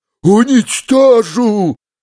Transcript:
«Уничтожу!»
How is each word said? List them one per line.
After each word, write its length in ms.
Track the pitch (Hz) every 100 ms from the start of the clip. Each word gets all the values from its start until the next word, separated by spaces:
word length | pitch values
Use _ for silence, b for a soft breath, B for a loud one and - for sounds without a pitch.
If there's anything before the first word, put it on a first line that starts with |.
| _ _
«Уничтожу!» 1600 | 165 208 254 262 - - - 262 269 240 175 170 240 208 180 120 _ _